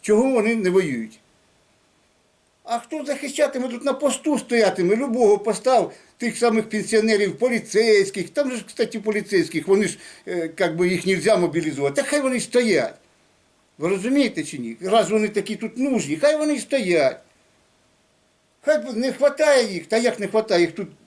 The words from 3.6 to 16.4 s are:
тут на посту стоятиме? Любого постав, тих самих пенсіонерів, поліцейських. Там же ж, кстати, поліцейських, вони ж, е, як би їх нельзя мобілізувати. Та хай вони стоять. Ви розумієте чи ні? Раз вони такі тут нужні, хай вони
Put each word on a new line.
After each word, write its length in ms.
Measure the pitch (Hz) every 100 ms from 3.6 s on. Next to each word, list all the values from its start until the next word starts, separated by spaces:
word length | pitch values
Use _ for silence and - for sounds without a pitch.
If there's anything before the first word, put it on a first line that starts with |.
| 247
тут 160 | 233
на 100 | 277
посту 460 | - 285 - 311 277
стоятиме? 560 | - 240 202 190 175 220
Любого 420 | 277 220 214 208
постав, 560 | 214 208 254 254 165 - _ _
тих 200 | 233 -
самих 320 | 233 220 214
пенсіонерів, 680 | 214 170 220 220 208 202 135
поліцейських. 920 | 247 233 - 196 226 214 196 202 170
Там 220 | - 277
же 60 | 247
ж, 60 | 180
кстати, 320 | - 220 226
поліцейських, 680 | 208 208 - 196 151 160 185
вони 200 | 196 196
ж, 100 | - - - -
е, 220 | 180 165 160
як 160 | 180 160
би 120 | 180
їх 180 | 185 185
нельзя 320 | 190 160 202
мобілізувати. 640 | 170 156 156 131 139 143
Та 60 | 277
хай 140 | 294
вони 180 | 262 254
стоять. 560 | - 247 233 165 120 - _ _ _ _ _ _ _ _
Ви 120 | 160
розумієте 540 | 196 214 277 262 170
чи 140 | 151 147
ні? 200 | 120 117
Раз 300 | 185 220 180
вони 160 | 214 214
такі 280 | 202 196 214
тут 220 | 220 240
нужні, 380 | 277 240 139 151
хай 220 | 285
вони 160 | 302